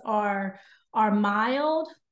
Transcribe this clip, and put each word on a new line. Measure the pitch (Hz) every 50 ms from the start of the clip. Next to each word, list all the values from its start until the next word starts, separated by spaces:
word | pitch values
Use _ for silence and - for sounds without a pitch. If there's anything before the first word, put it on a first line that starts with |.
| -
are, | - 214 214 208 202 202 196 196 190 190 - - - - _ _ _ -
are | 233 220 214
mild | 202 208 208 202 202 214 220 240 262 277 285 311 311 320 320 320 - _ _ _